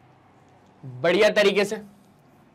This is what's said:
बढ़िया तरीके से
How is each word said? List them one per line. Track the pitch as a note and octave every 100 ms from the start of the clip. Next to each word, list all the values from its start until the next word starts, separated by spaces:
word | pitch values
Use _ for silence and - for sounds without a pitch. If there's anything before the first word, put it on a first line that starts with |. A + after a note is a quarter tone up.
| _ _ _ _ _ _ _ _
बढ़िया | C3+ B2 D#3 G3 G#3+
तरीके | G#3 G3 F#3
से | G3+ G#3+ - - _ _ _ _ _